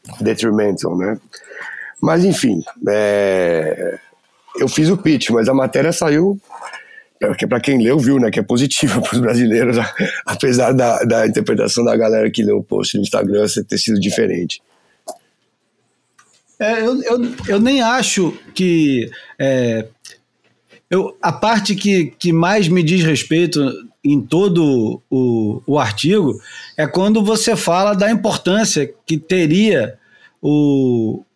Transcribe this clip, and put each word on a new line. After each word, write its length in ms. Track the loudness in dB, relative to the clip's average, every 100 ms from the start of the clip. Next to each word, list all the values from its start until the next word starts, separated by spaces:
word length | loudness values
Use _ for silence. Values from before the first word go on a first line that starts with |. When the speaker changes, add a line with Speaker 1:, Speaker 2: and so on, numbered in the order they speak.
| -20 -6
Speaker 1:
detrimental, 760 | -4 -2 -2 0 0 -2 -4 -4
né? 240 | -4 -6 _ -20 -20 -18 -16 -16 -18 -4
Mas, 240 | 0 2
enfim, 380 | 2 2 0 -2 -6 -6 -2
é... 1120 | 0 0 2 2 2 2 0 -2 -4 -6 -8 -18 _ _ _ -14 -4
eu 100 | -2
fiz 220 | 2 2
o 60 | 2
pitch, 340 | 2 0 2
mas 180 | 0 2
a 60 | 0
matéria 360 | 0 0 0
saiu, 480 | 0 0 2 2 -2 _ -18 -18 -18 -20 -20 _ -4
pra, 140 | -4 -2 -2
pra 120 | -2
quem 220 | 2 2
leu, 160 | 2 2
viu, 220 | 4 2
né? 100 | 2
Que 100 | 0
é 40 |
positiva 580 | -2 0 0 0 0 0
<laughs> 0 |
pros 180 | -2 -2
brasileiros, 600 | 0 2 2 2 2 0
a-, 120 | -2 -4 -6 -4
apesar 480 | -8 -2 0 2 2
da, 280 | 2 2 2
da 260 | 2 2 2
interpretação 580 | 0 0 0 0 0
da 140 | 0 2
galera 320 | 2 2 0
que 140 | 0
leu 140 | 0 0
o 60 |
post 320 | -2 -4 -2 -4
no 60 |
Instagram 460 | -2 -2 0 0 0
ser 160 | -2
ter 160 | -4 -4
sido 200 | -2 0
diferente. 600 | 0 -2 -2 -2 -6 -10 _ _ _ _ -20 -20 _ _ _ _ _ _ _ _ _ _ _ _ _ -6
Speaker 2:
É, 220 | -2 0
eu, 200 | -2 -2
eu, 280 | -2 -2 -2 -6 -2
eu 120 | 2
nem 220 | 2 2
acho 520 | 2 0 0 0 -2 -4 -14
que, 560 | -2 2 2 2 0 -4 -12 -20 -4
é, 480 | 0 0 0 -2 -6 _ -20 -20 _ _ _ _ _ -20 -4
eu, 280 | -2 -2 -4
a 100 | -6
parte 440 | -2 0 0 -2 -2
que, 380 | 0 0 0 -2
que 140 | 0
mais 360 | 2 2 2 2
me 160 | 2
diz 200 | 2 2
respeito 560 | 2 0 0 0 0 0 -2 -4 -16 _
em 180 | 0 0
todo 800 | 0 0 2 2 2 2 0 -4 -4
o, 520 | 0 0 0 -2 -4 -2
o 140 | 0
artigo 600 | 0 -2 0 2 0 -4 -12 -20 -14 -6
é 80 | -2
quando 380 | 0 2 2
você 320 | 2 0 0 0
fala 380 | 0 0 0
da 180 | 2 0
importância 840 | 0 -2 -2 0 0 0 0 -4 -8 -6
que 120 | -6
teria 800 | -2 0 2 4 4 2 -2 -8 _ _ _ _
o, 840 | -2 2 2 2 2 0 -2 -4 -12